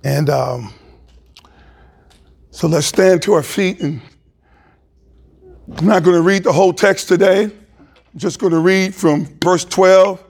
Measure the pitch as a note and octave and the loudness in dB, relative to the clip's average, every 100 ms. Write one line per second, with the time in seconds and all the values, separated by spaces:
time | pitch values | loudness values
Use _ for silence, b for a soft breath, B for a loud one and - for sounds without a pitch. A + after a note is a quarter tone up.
0 | C#3 C#3 D3 C#3 B2+ B2 A2 b b b | -4 -4 -2 -2 -4 -8 -12 b b b
1 | b _ _ - _ b b b b b | b _ _ -20 _ b b b b b
2 | b b b b _ - E3 D#3 D3 - | b b b b _ -6 -2 -2 -2 0
3 | F#3 F3+ G3+ F3+ C#3 - F#3+ F#3 D#3 C#3+ | 2 2 0 -2 -2 -4 -6 -4 -8 -8
4 | - _ _ _ _ _ _ _ _ _ | -14 _ _ _ _ _ _ _ _ _
5 | _ _ _ _ - - - A#2+ F3 G3 | _ _ _ _ -20 -20 -18 -4 0 2
6 | E3+ F3 E3+ G3 G3 E3+ F#3+ E3+ G3+ F#3+ | 2 2 2 0 0 2 0 2 0 0
7 | - F3 F#3+ F#3+ G#3+ - _ _ _ _ | -2 2 2 2 -2 -6 _ _ _ _
8 | _ - E3+ - F#3+ E3 E3+ F#3+ F#3+ F#3+ | _ -10 -8 -4 -2 0 2 0 -2 -2
9 | E3+ D3 D3+ - E3+ F3+ - - F#3 F#3+ | 0 0 -4 -4 -2 -2 -2 0 4 6
10 | F#3+ F#3 _ | 4 -2 _